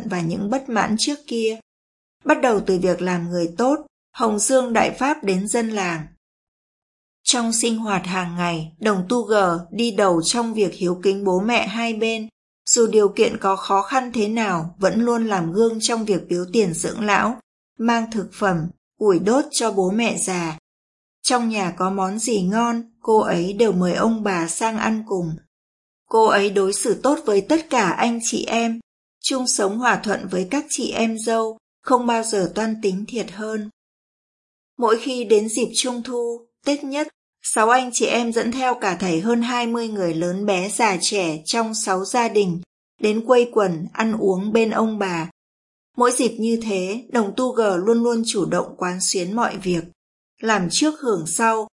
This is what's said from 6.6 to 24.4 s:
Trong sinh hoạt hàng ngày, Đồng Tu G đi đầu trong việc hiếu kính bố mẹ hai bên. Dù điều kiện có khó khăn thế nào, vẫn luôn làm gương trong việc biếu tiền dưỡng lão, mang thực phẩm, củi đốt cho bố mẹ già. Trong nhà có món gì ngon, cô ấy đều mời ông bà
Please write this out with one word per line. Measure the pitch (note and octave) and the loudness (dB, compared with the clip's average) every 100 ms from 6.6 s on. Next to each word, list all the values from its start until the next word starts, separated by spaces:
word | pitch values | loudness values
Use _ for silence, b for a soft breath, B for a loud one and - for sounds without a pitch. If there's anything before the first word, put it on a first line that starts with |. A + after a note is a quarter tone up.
| _ _ _ _ _ _ | _ _ _ _ _ _
Trong | - B3 A3+ | -2 0 0
sinh | A3+ A#3 A3+ | 0 0 -2
hoạt | A3 F#3+ F3+ | -2 -2 -2
hàng | F#3 F3 F3 | -4 -4 -4
ngày, | F3 E3 D#3 - | -2 -2 -8 -4
Đồng | A3 G3 F3+ | 0 0 0
Tu | A#3+ | -2
G | G#3 G#3+ F#3 E3+ F3 | 2 2 4 0 -4
đi | G#3 A#3 | -2 -2
đầu | G3 G3 E3+ | 2 4 4
trong | E3 A#3 A#3 | 2 0 -2
việc | A3 F#3+ | 0 -2
hiếu | - F3+ F3+ | 0 -4 0
kính | G3 G3 | 0 0
bố | G3 F3+ | 2 2
mẹ | G#3 A#3+ - | 2 0 0
hai | A3 A#3 | -4 -4
bên. | A3 A3+ A3+ A3 _ _ _ - | -2 -2 -2 -8 _ _ _ -2
Dù | A#3+ A3+ | 2 4
điều | G#3+ G3+ | 6 4
kiện | G3 G#3+ A3 | 4 0 2
có | G3 F#3+ | -2 -2
khó | - G3 | 2 0
khăn | G3 C4+ B3 | 2 -2 -2
thế | A#3 G#3 | -2 -2
nào, | A3+ G#3+ F3 D#3+ - | 0 0 -2 -4 0
vẫn | F#3+ F3+ | 0 2
luôn | A#3 A#3 A3+ | 2 2 0
làm | G3 E3 | 0 0
gương | F3+ A3+ A3 | 2 2 2
trong | A3 A#3 G#3+ | -2 -2 0
việc | F3+ - | -2 0
biếu | F3 F3+ | -4 0
tiền | A3+ G3 | 0 0
dưỡng | D#3+ - - G#3 | 0 -4 -4 0
lão, | G3 G#3 B3+ _ _ _ _ | 2 0 -4 _ _ _ _
mang | A#3 A#3 A3+ | 0 0 -2
thực | A3 F3+ | -4 -6
phẩm, | - G3+ F3 D#3+ - _ _ | -2 0 0 -2 -8 _ _
củi | G#3+ F3 | 2 4
đốt | F#3 B3+ D4 | 4 2 2
cho | - A#3 | -2 0
bố | G3 F#3 | 2 0
mẹ | G#3 A3+ - | 2 0 0
già. | - F3+ E3 D#3 _ _ _ _ _ _ | -4 -4 -4 -8 _ _ _ _ _ _
Trong | - B3 A#3 | 0 0 0
nhà | A3 F3+ F3 | 0 -2 -2
có | F#3 | -2
món | G3 F#3+ G#3 | 0 -2 -2
gì | A#3+ A3 | -2 0
ngon, | F3+ G#3+ A#3 A#3 A#3 _ | 2 0 0 -2 -6 _
cô | - A3 | 2 2
ấy | - F3 F3 | 4 0 -2
đều | G3+ A3+ | 2 2
mời | F3+ F3+ | 4 0
ông | - A3 A3+ | 2 0 2
bà | G#3 F3+ | 0 -2